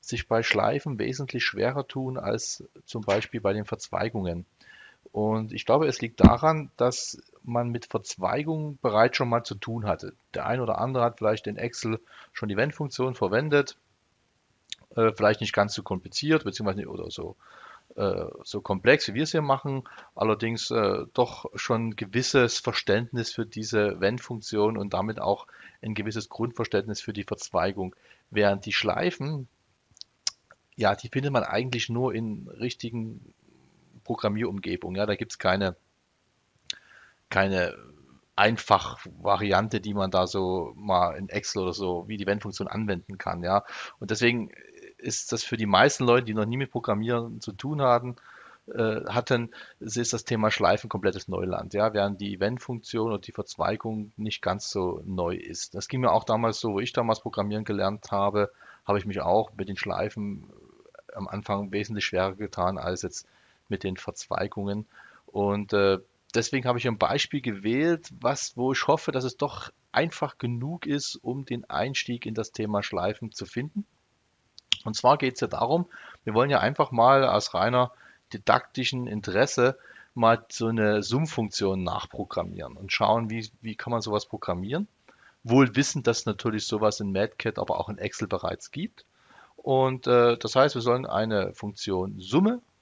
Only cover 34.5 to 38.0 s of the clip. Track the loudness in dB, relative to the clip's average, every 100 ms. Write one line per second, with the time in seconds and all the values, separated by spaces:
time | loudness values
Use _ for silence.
34.5 | -4 -6 -6 -6 -4 -2 -2 -4 -2 0
35.5 | 2 0 -2 _ _ _ _ _ _ _
36.5 | _ _ -14 _ -20 -20 _ _ 2 2
37.5 | 2 0 -4 -18 -20